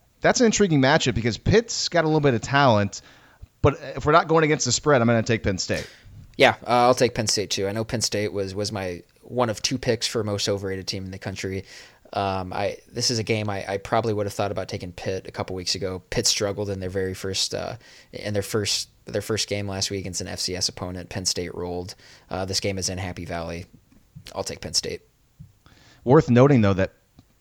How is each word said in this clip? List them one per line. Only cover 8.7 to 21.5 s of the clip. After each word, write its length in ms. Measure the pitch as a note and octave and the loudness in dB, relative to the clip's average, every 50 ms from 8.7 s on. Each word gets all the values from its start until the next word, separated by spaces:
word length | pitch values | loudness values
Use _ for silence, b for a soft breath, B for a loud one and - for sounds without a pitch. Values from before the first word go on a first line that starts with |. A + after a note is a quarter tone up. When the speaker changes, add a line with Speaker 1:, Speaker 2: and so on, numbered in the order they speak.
Speaker 2:
my 320 | A2 G2 F#2+ F2+ F2+ E2 - _ _ _ | -4 -6 -6 -6 -8 -10 -12 _ _ _
one 280 | _ - A#2+ B2 B2+ A2+ | _ -8 -2 -2 0 0
of 120 | G#2 - | -2 -4
two 160 | - - C3+ A#2 | -4 -4 -4 -2
picks 300 | - C3 A2+ A2 - - | 0 0 -2 0 -2 -4
for 160 | - A#2+ G#2 | -2 -2 -2
most 240 | G#2 G2+ G2 - G#2+ | -2 -2 -2 0 -2
overrated 400 | G#2 G2 G2+ F#2+ F#2+ F#2+ F#2 - | -2 -2 -2 -4 -6 -6 -6 -8
team 160 | - F#2+ F#2+ | -8 -8 -8
in 80 | F#2+ | -10
the 80 | F#2+ F#2+ | -12 -10
country. 460 | - G#2 F#2+ - - F#2+ F#2+ F#2+ F#2 B B B B B B B B - - | -10 -10 -8 -6 -6 -6 -6 -6 -8 B B B B B B B B -8 -4
Um, 400 | G#2 G2+ G2 F#2+ F#2+ F#2 F#2 F#2 | -2 -2 -2 -2 -4 -6 -6 -6
I, 240 | - G2+ F#2+ E2+ - _ _ | -4 -4 -4 -4 -6 _ _
this 220 | - A#2 A#2+ - | -8 -4 -2 -2
is 80 | B2 A2 | -2 -2
a 40 | G#2 | -2
game 260 | F#2 A#2 G#2+ G#2+ G#2 | -2 -2 -2 -2 -4
I, 160 | G2+ G2 - - | -4 -6 -6 -6
I 100 | G2+ G2+ | -6 -6
probably 360 | - - A#2 A2+ A2 A2+ G#2 | -4 -2 -2 0 0 0 -2
would 120 | G#2 G#2 | -2 -2
have 80 | G2+ - | -4 -2
thought 180 | - G#2 G2+ | -4 -4 -2
about 180 | G2+ F#2 F#2 - | -2 -6 -6 -8
taking 240 | - G2 F#2+ F2 F2 | -8 -10 -10 -10 -12
Pitt 340 | - - A2+ F#2+ F#2 - - | -10 -8 -6 -6 -6 -8 -10
a 40 | |
couple 240 | - - G2 - F#2+ | -10 -8 -8 -8 -8
weeks 200 | F#2 F2+ - - | -8 -4 -4 -4
ago. 260 | F#2+ G2 F#2 F#2 F2+ - - | -4 -4 -6 -6 -6 -8 -6
Pitt 140 | - B2+ A2 - | -4 -2 0 0
struggled 420 | - - G#2+ G2+ G2 F#2+ G#2 G2 | 0 0 0 -2 -2 -2 -4 -4
in 100 | G2 F#2+ | -4 -6
their 100 | F#2 F#2 | -6 -6
very 240 | F#2 G2 F#2+ F#2+ F#2 | -4 -2 -4 -4 -4
first, 400 | - - F#2+ F#2+ - - - - | -6 -6 -6 -4 -2 -4 -4 -4
uh, 220 | G2 F2 - A2+ A2+ b b b b b b - | -6 -8 -8 -10 -12 b b b b b b -16
in 200 | - - G#2 G2+ | -10 -8 -4 -4
their 100 | G2+ G2 | -4 -4
first, 460 | - - A2 G2+ - - - - _ _ _ - | -2 -2 -2 -2 0 -2 -4 -6 _ _ _ -16
their 160 | - F2+ G#2 | -6 -6 -6
first 280 | G2+ - A2 G2+ - - | -4 -2 -2 -2 -2 -2
game 180 | G2+ G2+ G#2 G2+ | -4 -4 -4 -4
last 240 | F#2+ F#2+ G2 - | -4 -4 -4 -4
week 100 | G2+ G2 | -4 -6
against 200 | F#2 G2 F2+ - | -8 -6 -8 -8
an 60 | F#2 F2+ | -8 -8
F 120 | F#2 - | -8 -6
C 160 | - - F2+ | -6 -6 -4
S 140 | F2 F#2+ - | -4 -4 -4
opponent. 400 | - - G2 F2+ F2+ F2+ F2 - | -4 -6 -8 -8 -8 -10 -12 -8
Penn 160 | - G2+ F#2 | -8 -6 -4
State 280 | - - G2 F2+ E2+ | -4 -4 -4 -6 -8